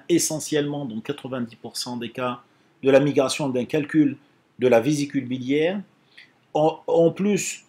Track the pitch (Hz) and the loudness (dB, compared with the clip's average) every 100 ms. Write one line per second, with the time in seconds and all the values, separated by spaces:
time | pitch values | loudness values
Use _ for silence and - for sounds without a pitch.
0 | - 170 - 156 - 151 147 143 135 110 | 0 0 0 -4 -4 -2 -2 -6 -8 -10
1 | - 143 131 127 117 120 117 - 123 120 | -8 -10 -8 -8 -8 -10 -14 -10 -8 -8
2 | 117 - 127 127 _ _ _ - 135 135 | -10 -6 -6 -8 _ _ _ -2 4 6
3 | 143 131 131 - 143 127 113 156 - 156 | 4 2 0 0 -2 -2 -2 -4 0 2
4 | 143 - _ _ _ - 123 117 127 147 | 2 0 _ _ _ -2 4 4 4 -2
5 | 143 139 120 131 127 147 160 202 - _ | -2 -4 -4 -6 -2 0 0 -2 -8 _
6 | _ - - _ _ 151 156 - - 170 | _ -20 -20 _ _ 0 0 0 0 4
7 | 165 165 208 196 - - | 4 2 0 0 -2 -10